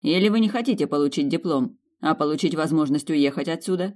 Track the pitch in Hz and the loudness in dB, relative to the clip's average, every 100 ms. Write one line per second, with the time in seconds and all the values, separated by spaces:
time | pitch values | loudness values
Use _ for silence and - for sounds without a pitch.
0 | - 175 202 220 220 240 233 226 143 147 | 2 2 4 4 2 0 -2 0 0 0
1 | 143 139 143 165 170 143 123 - _ _ | 0 0 -2 -2 -2 0 -2 -4 _ _
2 | 156 151 151 151 180 156 156 160 151 147 | -4 0 0 0 -2 0 0 0 2 0
3 | - 156 143 139 151 165 - 185 185 | 0 2 2 0 -6 -6 -4 -4 -4